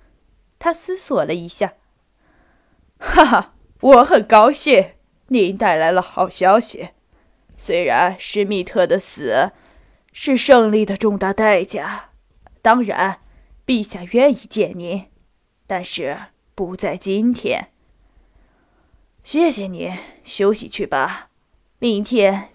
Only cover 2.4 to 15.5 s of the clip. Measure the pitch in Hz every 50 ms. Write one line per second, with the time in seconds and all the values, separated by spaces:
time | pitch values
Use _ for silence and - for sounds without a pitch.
2.4 | _ _ _ _ _ _ _ _ _ _ _ _ - - - 339 359 240 240 180
3.4 | - - _ _ _ _ _ _ - 262 277 240 - - 359 240 214 - 226 214
4.4 | 214 262 294 - - 294 254 190 - - _ _ _ _ _ _ _ _ 254 240
5.4 | 190 175 196 196 226 196 165 160 160 165 185 180 180 - - - 185 180 - -
6.4 | 185 190 202 233 233 - - - 165 - _ _ _ _ _ _ _ _ _ _
7.4 | _ _ _ - - - 160 170 175 131 117 123 170 180 190 185 - - - 208
8.4 | 202 196 214 190 180 - - 208 180 160 165 196 - - - - 147 120 107 127
9.4 | 151 202 - _ _ _ _ _ _ _ _ _ _ _ _ - - 302 262 240
10.4 | - - 269 240 226 214 214 214 214 190 196 - - 214 208 196 196 190 196 -
11.4 | 220 214 208 175 185 - - 160 147 170 202 - - _ _ _ _ _ _ _
12.4 | _ _ _ _ - 226 233 247 240 196 - - 180 196 180 - _ _ _ _
13.4 | _ _ - _ _ - 262 226 208 - - 185 175 175 - 240 262 294 247 -
14.4 | - - - 220 185 165 180 175 175 170 185 196 190 _ _ _ _ _ _ _
15.4 | _ _